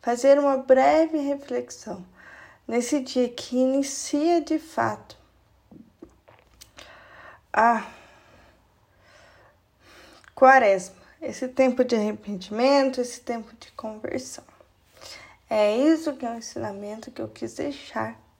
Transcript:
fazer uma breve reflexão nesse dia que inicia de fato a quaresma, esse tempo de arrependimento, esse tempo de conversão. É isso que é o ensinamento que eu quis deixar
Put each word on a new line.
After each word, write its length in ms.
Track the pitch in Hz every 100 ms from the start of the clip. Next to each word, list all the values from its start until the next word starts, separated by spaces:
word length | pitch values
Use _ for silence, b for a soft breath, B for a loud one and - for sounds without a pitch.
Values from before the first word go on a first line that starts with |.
fazer 380 | - 247 269 277
uma 180 | 285 269
breve 600 | 262 262 269 311 320 311
reflexão 840 | 277 277 - 247 247 - - 190 185 B B B B B -
nesse 340 | 226 240 294
dia 280 | 254 254 247
que 260 | 247 - 247
inicia 880 | 262 269 277 - - 294 320 349
de 160 | 320 311
fato 580 | - - 226 208 - - _ _ _ _ _ - - _ - _ _ _ _ _ - B B B B B B B _
a 340 | - 226 226 B B B B B B B B B _ _ b b b b b b b _ _ B B B B B
quaresma, 600 | - 262 262 220 190 185 b b b
esse 280 | 294 214 254
tempo 340 | - 262 254
de 140 | 247 226
arrependimento, 1040 | 208 208 - 202 185 208 262 277 269 254
esse 200 | 240 -
tempo 340 | - 233 220 -
de 160 | -
conversão. 720 | - 220 214 - - 254 - - _ _ _ B B B B B B _
É 240 | 214 208 220
isso 380 | 294 320 320
que 120 | 262 240
é 40 |
o 60 | 233
ensinamento 720 | 226 240 220 196 202 214 220
que 120 | 254
eu 60 | -
quis 260 | - 226
deixar 680 | - 285 277 - 220 220 226 _